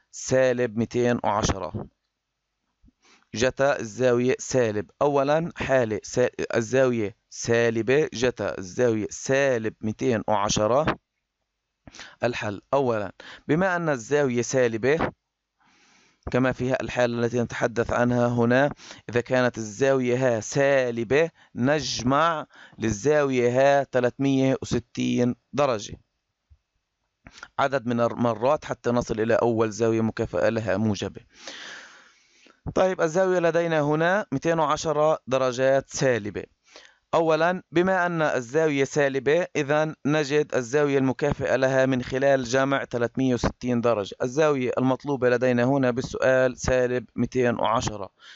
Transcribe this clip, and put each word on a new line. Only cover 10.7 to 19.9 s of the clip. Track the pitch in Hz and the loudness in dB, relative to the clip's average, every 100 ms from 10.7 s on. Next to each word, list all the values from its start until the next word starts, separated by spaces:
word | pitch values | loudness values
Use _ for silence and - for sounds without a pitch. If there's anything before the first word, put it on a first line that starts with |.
| 127 156 - _ _ _ _ _ _ _ _ - - - - | 2 0 -4 _ _ _ _ _ _ _ _ -20 -20 -20 -6
الحل، | 123 120 110 101 - | -4 -4 -8 -8 -2
أولا | 139 131 110 95 - - - - | 0 2 0 -4 -10 -20 -10 -2
بما | 151 190 175 | 0 2 0
أن | 160 | -2
الزاوية | 131 107 143 143 120 | -2 0 0 2 0
سالبة | 117 135 120 113 120 156 - - _ _ _ _ _ _ _ _ _ _ - | 0 2 2 2 0 0 -2 -8 _ _ _ _ _ _ _ _ _ _ -4
كما | 123 127 | 0 0
فيها | 123 127 131 | -2 -2 -4
الحالة | 113 120 123 117 | -4 -2 0 0
التي | 117 123 | -2 -2
نتحدث | 117 - 123 113 110 | -4 -2 -2 -2 -2
عنها | 113 120 123 120 | 0 2 2 2
هنا، | 120 117 123 143 - - - - | 2 2 4 2 -2 -16 -18 -6
إذا | 113 | -4
كانت | - 127 123 117 | 0 0 0 -2
الزاوية | 110 104 135 | -8 -2 2